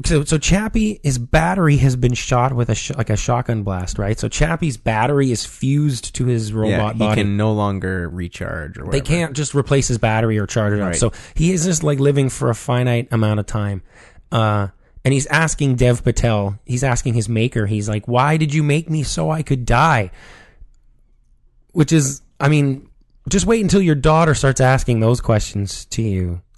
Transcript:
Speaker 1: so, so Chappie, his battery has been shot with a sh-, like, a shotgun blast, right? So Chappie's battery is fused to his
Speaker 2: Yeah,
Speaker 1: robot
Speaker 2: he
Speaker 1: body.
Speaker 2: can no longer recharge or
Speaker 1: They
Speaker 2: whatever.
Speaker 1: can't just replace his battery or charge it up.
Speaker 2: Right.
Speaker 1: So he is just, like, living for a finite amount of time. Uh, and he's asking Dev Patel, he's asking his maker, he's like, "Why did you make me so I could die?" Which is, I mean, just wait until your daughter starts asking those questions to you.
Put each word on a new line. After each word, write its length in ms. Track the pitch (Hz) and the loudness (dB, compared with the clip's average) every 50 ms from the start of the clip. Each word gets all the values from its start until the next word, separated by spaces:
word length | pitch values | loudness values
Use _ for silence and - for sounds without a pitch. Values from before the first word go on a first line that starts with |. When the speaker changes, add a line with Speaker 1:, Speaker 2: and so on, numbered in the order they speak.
| 131 | 0
Speaker 1:
so, 200 | - 165 143 147 | 2 2 2 2
so 140 | - 160 147 | 2 0 0
Chappie, 640 | - - 180 196 220 214 - 226 214 214 208 - | 2 2 2 2 2 0 0 0 0 0 -2 -2
his 140 | - 143 127 120 | -2 -2 -2 -2
battery 580 | 120 - - 160 165 170 190 196 170 151 143 131 | -2 0 2 2 2 2 2 2 4 4 4 4
has 160 | 131 135 127 | 4 2 2
been 180 | 127 127 123 123 | 2 0 0 0
shot 380 | - - - 131 123 123 135 | -2 -2 0 0 2 2 0
with 160 | 131 120 120 117 | 0 -2 -2 -2
a 60 | 110 | -2
sh-, 160 | - - - - | -4 -4 -6 -6
like, 120 | 123 113 - | -4 -2 -2
a 80 | 107 | -2
shotgun 460 | - - - 120 120 120 - 117 107 | -2 0 -2 -2 -2 -2 -2 -4 -4
blast, 360 | 101 101 92 90 90 - - - | -4 -4 -4 -6 -6 -6 -6 -4
right? 200 | 101 101 110 - | -4 -4 -2 -2
So 100 | - 113 | -4 -4
Chappie's 480 | - - 147 160 165 160 175 151 117 | -2 0 0 0 0 -2 -2 -4 -4
battery 540 | - - 113 110 107 117 131 147 139 139 131 | -4 -4 -2 0 0 0 2 2 2 2 0
is 160 | 117 - - | 0 -2 -6
fused 680 | - - - 131 131 143 147 151 147 127 - - - - | -8 -10 -4 -2 0 0 2 2 0 -2 -4 -8 -8 -6
to 100 | - 123 | -4 -2
his 240 | 123 120 113 110 107 | 0 0 -2 -2 -4
Speaker 2:
Yeah, 60 | 107 110 | -4 -2
Speaker 1:
robot 360 | 107 110 98 - 104 107 110 | 0 0 0 0 0 -2 0
Speaker 2:
he 40 | 110 | 0
Speaker 1:
body. 220 | 110 107 107 107 | 0 2 2 2
Speaker 2:
can 140 | 101 101 101 | 0 0 0
no 160 | 101 104 110 | 0 0 0
longer 560 | 107 104 104 101 98 95 98 95 95 92 87 82 | 0 0 0 -2 -2 -4 -4 -4 -4 -4 -6 -6
recharge 680 | 85 90 87 85 - - 92 80 78 82 76 85 - | -6 -8 -8 -8 -8 -10 -10 -8 -8 -10 -10 -12 -12
or 60 | - | -12
Speaker 1:
They 40 | 67 | -8
Speaker 2:
whatever. 180 | - - 139 - | -4 -4 -2 0
Speaker 1:
can't 320 | - 160 175 165 147 131 | 0 0 0 0 -2 -4
just 180 | 151 147 - - | -6 -6 -2 -2
replace 340 | 143 127 - 143 139 - - | -2 0 2 2 0 2 0
his 100 | 123 107 | -2 0
battery 380 | - 110 110 110 117 113 110 107 | 0 0 2 2 2 2 0 0
or 80 | 101 | -2
charge 260 | - - 117 107 104 104 | -2 -2 0 0 0 0
it 60 | 104 | 0
up. 60 | 101 90 | -2 -2
Speaker 2:
Right. 80 | 85 | 0
Speaker 1:
So 160 | - 117 113 - - - - - | 0 0 0 -2 -4 -14 -8 -2
he 180 | - 160 175 | 0 2 2
is 120 | 185 165 160 | 2 0 0
just, 180 | 185 170 156 156 | 0 0 0 0
like, 160 | 147 143 135 | 0 0 2
living 280 | 139 143 139 143 135 127 | 2 2 4 2 2 0
for 220 | - - 135 120 | -2 -2 -2 -2
a 40 | 113 | -2
finite 540 | - - - 123 123 123 123 120 117 120 - | -2 -2 -2 0 0 0 0 0 -2 -2 -2
amount 280 | 117 110 110 107 107 104 | 0 0 0 2 0 -2
of 60 | 98 | -2
time. 360 | - - 107 104 101 98 92 - - - - - - - - - - | -4 -4 -4 -4 -4 -6 -8 -10 -16 -20 -20 -20 -20 -20 -20 -10 -4
Uh, 360 | - 117 110 107 104 104 101 95 - _ _ _ - - - | -2 0 2 2 2 0 -2 -4 -6 _ _ _ -12 -4 -2
and 100 | 131 139 | 0 0
he's 120 | 135 - | 0 0
asking 500 | - 143 156 160 156 - - 147 135 127 | 0 0 0 0 0 -2 0 0 0 2
Dev 260 | 120 123 123 120 - | 2 4 2 2 2
Patel, 560 | - 123 117 - - 117 110 104 101 101 101 - _ | 0 -2 0 0 0 0 0 0 -2 -2 -6 -8 _
he's 180 | - 123 123 | -6 -4 -2
asking 320 | 139 131 120 - - 131 113 | 0 0 0 0 -2 -2 -2
his 140 | 120 104 110 | -2 -2 0
maker, 380 | 113 110 113 123 - 113 107 | 0 0 0 0 0 -2 -2
he's 220 | 101 110 104 101 107 | 0 -2 -2 -2 -2
like, 200 | 107 104 - 113 | -4 -4 -4 0
"Why 280 | 120 123 135 147 160 | 2 2 2 2 2
did 160 | 156 156 147 | 0 0 0
you 120 | 143 156 147 | 0 0 2
make 260 | 147 143 160 165 165 | 2 0 0 0 -2
me 140 | 156 156 127 | -4 -4 -2
so 260 | - - 170 160 156 | -4 -4 -2 -2 -2
I 120 | 156 160 143 | -2 -2 -2
could 200 | - 139 127 117 | -2 -2 -2 0
die?" 460 | 123 120 123 156 165 143 117 98 90 - - - - - - - _ _ - - - _ _ _ _ _ _ _ _ _ _ _ _ _ _ _ _ _ _ _ _ | 2 4 4 4 4 4 2 0 -2 -8 -16 -20 -20 -20 -20 -20 _ _ -20 -20 -20 _ _ _ _ _ _ _ _ _ _ _ _ _ _ _ _ _ _ _ _
Which 200 | - 175 147 - | 0 0 2 4
is, 300 | 160 156 139 135 - - _ _ _ - | 4 2 2 0 -4 -8 _ _ _ -2
I 80 | 135 147 | 0 2
mean, 400 | 151 147 143 139 135 139 - - _ _ _ _ _ _ - - | 4 4 2 0 -2 -4 -8 -20 _ _ _ _ _ _ -6 -2
just 160 | - 202 170 | 0 0 2
wait 140 | 202 233 226 | 2 2 2
until 220 | 202 - 185 202 | 2 2 4 4
your 120 | 190 165 151 | 4 4 2
daughter 400 | 139 123 156 156 160 170 156 135 | 2 4 4 4 4 4 4 2
starts 260 | - - 135 127 - | 2 2 2 2 4
asking 400 | 131 127 131 131 - - 117 110 | 4 4 4 2 2 0 2 2
those 200 | 110 113 123 117 | 4 2 2 2
questions 640 | - - 113 104 - - - 101 101 98 - - - | 2 2 2 2 0 -2 -4 -6 -6 -6 -8 -12 -12
to 160 | - - - | -10 -6 -4
you. 380 | 113 107 95 92 90 87 87 87 - _ _ | -2 -2 -2 -2 -2 -4 -6 -8 -12 _ _